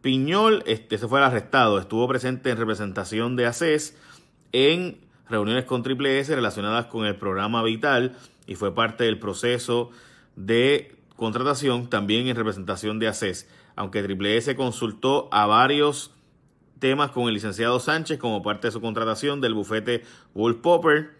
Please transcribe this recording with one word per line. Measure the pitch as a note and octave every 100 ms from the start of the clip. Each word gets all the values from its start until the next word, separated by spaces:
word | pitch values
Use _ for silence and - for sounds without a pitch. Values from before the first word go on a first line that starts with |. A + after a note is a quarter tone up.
Piñol, | C3+ C3 C#3 F#3+ A3 G#3+ -
este, | A2 - G#2
se | A2+
fue | C3+
arrestado, | C3+ A#2+ - C3+ A#2 G2
estuvo | F#2+ A2 B2
presente | B2+ B2+ B2+ C3
en | A2+
representación | A2+ G2+ G#2 G2 F#2 G#2+ A#2+ B2
de | A#2+
aces | A#2 E3 D3+ - - - - _ _ _
en | B2+ C#3 E3+ F3+ - _ _ -
reuniones | A2+ G#2 B2+ B2+
con | B2+
Triple | B2 C3 C#3 C3+
S | C#3
relacionadas | C#3+ A2 G2 G2+ A#2 A#2+
con | A2+ G#2+
el | G2
programa | G2 F#2+ G#2 A#2
Vital | A2+ A2+ C#3+ B2+ B2+ - - _ -
y | F#2+
fue | G2
parte | F2+ A2+ A2
del | A#2 G#2+
proceso | G2+ F#2 A#2+ A#2+ B2 A#2+ A#2+ - - - _ -
de | F#2+ A#2 C3 C#3+ - - _ -
contratación, | A2+ A2+ C3+ C3 C#3 B2 A#2+
también | A2 G2+ A2 B2+
en | A#2
representación | A2 G2 F#2 F#2 G#2+ G#2+
de | A2
aces, | G#2 G2+ F2 - - _ -
aunque | G2 G2+
Triple | G2 F#2+ G2+ A2+
S | B2+ C3
consultó | B2+ A2+ A2+ G2+ C3 C#3 -
a | G#2 G#2
varios | A2 C3+ D3 D3 C#3+ - _ _ _ _ _ _ -
temas | C3 C3+ C#3+
con | B2+ A#2+
el | G#2
licenciado | G#2+ F#2+ A#2 B2
Sánchez | C3+ D#3 D#3 C#3+
como | A#2+ G#2
parte | G#2 G#2 A#2
de |
su | A2
contratación | A#2 A2 A2+ G#2+ C#3+ C#3+
del | B2
bufete | G#2+ G2+ A2 A2 A#2+ - - _
Wolf | G2+ A2+ A#2
Popper | E3+ E3+ D#3+ D3+ D#3